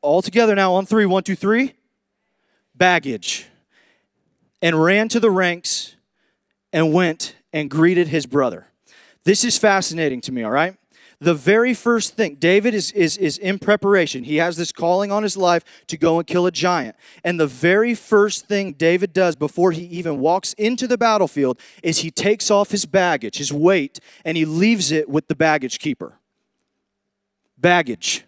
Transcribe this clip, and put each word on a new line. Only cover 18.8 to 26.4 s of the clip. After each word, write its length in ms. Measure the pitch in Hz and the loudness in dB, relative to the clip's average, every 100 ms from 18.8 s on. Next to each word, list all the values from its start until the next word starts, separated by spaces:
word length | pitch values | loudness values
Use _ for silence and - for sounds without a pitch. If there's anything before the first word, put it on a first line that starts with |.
| 165 180 190 | 0 2 0
does 220 | 165 180 135 | 0 0 0
before 360 | 147 - 180 | -6 0 0
he 100 | 160 175 | 0 -8
even 340 | 170 170 143 | -8 -6 -2
walks 340 | 147 180 - | 0 0 -2
into 340 | - 214 247 254 | -4 -2 -2 -4
the 100 | 240 | 0
battlefield 640 | 233 214 180 - 135 123 - - | 2 2 0 0 -2 -2 -10 -8
is 180 | 175 156 | -4 -4
he 120 | 165 | -4
takes 400 | - 202 214 - | -4 -2 0 2
off 180 | 202 202 | 0 0
his 160 | 202 - | -4 -2
baggage, 520 | 190 180 147 113 - | 0 0 -2 -6 -8
his 140 | 139 | -6
weight, 480 | 147 165 190 139 - _ - | 0 2 2 0 -10 _ -14
and 140 | 165 165 | -6 -2
he 80 | 156 | -2
leaves 460 | 156 208 226 147 | 2 2 2 0
it 180 | 156 151 | -2 0
with 180 | 143 - | -4 -2
the 80 | 147 | 0
baggage 440 | 160 151 131 - | 2 0 -2 -6
keeper. 400 | 151 127 - _ _ _ | -6 -6 -10 _ _ _